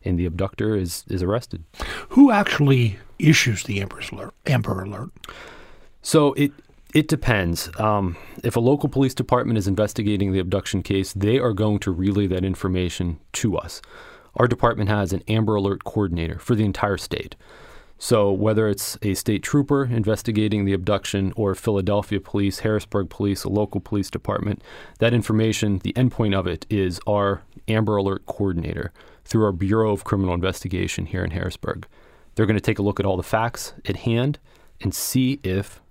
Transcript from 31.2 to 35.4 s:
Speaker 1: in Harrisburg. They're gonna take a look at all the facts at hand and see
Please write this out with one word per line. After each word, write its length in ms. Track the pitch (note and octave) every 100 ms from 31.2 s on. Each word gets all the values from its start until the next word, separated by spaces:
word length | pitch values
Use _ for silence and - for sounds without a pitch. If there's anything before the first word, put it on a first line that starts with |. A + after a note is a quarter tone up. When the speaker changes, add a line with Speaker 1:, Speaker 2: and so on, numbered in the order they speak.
Speaker 1:
in 80 | F#2
Harrisburg. 540 | F2 F#2 - - - - - - - -
They're 140 | - G#2+
gonna 120 | G#2
take 200 | - G#2+
a 20 |
look 180 | G2+ G2
at 60 | G2
all 120 | F#2
the 60 |
facts 500 | - A2 A#2 - - - -
at 120 | -
hand 420 | - A2+ C3+ D3 _ - - -
and 140 | G2 -
see 440 | - C3+ B2+ C#3